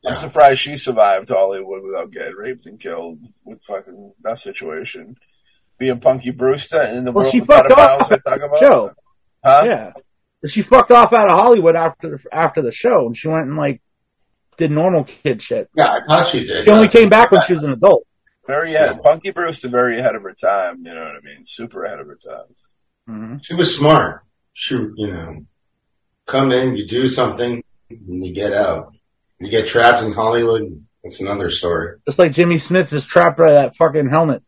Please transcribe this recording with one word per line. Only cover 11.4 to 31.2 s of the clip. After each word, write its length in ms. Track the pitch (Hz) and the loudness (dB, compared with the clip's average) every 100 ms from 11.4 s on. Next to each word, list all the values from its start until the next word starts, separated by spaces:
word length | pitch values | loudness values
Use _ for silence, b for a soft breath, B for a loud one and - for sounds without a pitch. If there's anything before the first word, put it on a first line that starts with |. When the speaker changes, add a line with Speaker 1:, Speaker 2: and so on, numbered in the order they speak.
| 233 226 165 165 | 4 4 4 2
Speaker 3:
after, 440 | 165 - 160 143 - | -2 -6 -14 -14 -10
after 300 | 151 160 - | -4 -2 -2
the 80 | 127 | -6
show, 360 | - 247 208 117 | -4 0 0 -2
and 100 | 117 | -6
she 100 | 156 | -6
went 200 | 160 135 | -4 -4
and, 80 | 151 | -4
like, 260 | 143 123 _ _ _ _ _ _ _ _ | -6 -6 _ _ _ _ _ _ _ _
did 140 | 160 | -2
normal 340 | 147 175 170 | 0 0 0
kid 380 | 135 - - - | -4 -8 -6 -6
shit. 260 | - 117 - | -6 -8 -6
Speaker 2:
Yeah, 140 | - 131 | -4 -2
I 80 | - - | -4 0
thought 220 | 156 - | 0 0
she 160 | 123 | -4
did. 200 | - - - | -6 0 4
Speaker 3:
She 40 | |
only 140 | 214 214 | 6 6
Speaker 2:
Yeah. 60 | |
Speaker 3:
came 160 | 233 214 | 6 6
back 240 | 214 240 | 6 6
when 100 | 196 | 4
she 100 | - | 2
was 120 | 170 | -2
an 80 | 147 | -4
adult. 340 | 123 190 170 - _ _ _ - | 2 4 4 0 _ _ _ -8
Speaker 1:
Very 280 | 143 165 | -6 -2
ahead. 220 | 156 151 - | 0 0 2
Speaker 2:
Yeah. 60 | |
Speaker 1:
Punky 300 | - 160 196 | 0 0 -4
Brewster, 340 | 185 170 147 127 | -8 -8 -8 -6
very 300 | 123 123 117 | -2 -2 -2
ahead 160 | 127 | -4
of 80 | 113 | -4
her 100 | 98 | -14
time. 500 | - 92 98 90 87 82 | -6 -2 -2 -4 -10 -18
You 80 | |
know 60 | 82 | -16
what 160 | 80 78 | -16 -16
I 40 | |
mean? 200 | 71 - | -20 -20
Super 400 | - - 117 95 | -20 -18 -16 -12
ahead 140 | 107 101 | -12 -12
of 80 | - | -18
her 80 | |
time. 400 | - - - - _ _ _ _ _ - | -20 -20 -20 -20 _ _ _ _ _ -18
Speaker 3:
Mm-hmm. 260 | 110 110 143 | -16 -14 -16
Speaker 2:
She 120 | - | -10
was 220 | 170 165 - | -2 -2 2
smart. 460 | 147 151 - - _ _ _ | 4 4 0 -10 _ _ _
She, 240 | - - 123 | -16 -8 -8
you 360 | 107 107 104 | -8 -10 -10
know, 320 | 90 82 76 73 _ _ _ _ _ _ _ - | -10 -14 -18 -20 _ _ _ _ _ _ _ -6
come 260 | 131 135 | -2 0
in, 240 | 127 131 104 | 0 -2 -6
you 100 | - | -6
do 220 | 120 131 | -4 -4
something, 560 | 131 117 - 120 117 - _ _ | -2 -4 -4 -8 -8 -14 _ _
and 340 | - 92 90 | -20 -14 -12
you 80 | 92 | -10
get 200 | 92 101 | -8 -6
out. 420 | 101 95 82 73 _ _ _ _ _ | -2 -2 -4 -12 _ _ _ _ _
You 120 | 95 | -4
get 160 | 110 107 | -4 0
trapped 360 | 120 117 110 | 2 4 2
in 100 | 110 | -2
Hollywood, 720 | 110 110 117 117 113 98 80 _ _ | -2 0 0 0 -2 -4 -14 _ _
it's 180 | - - | -20 -14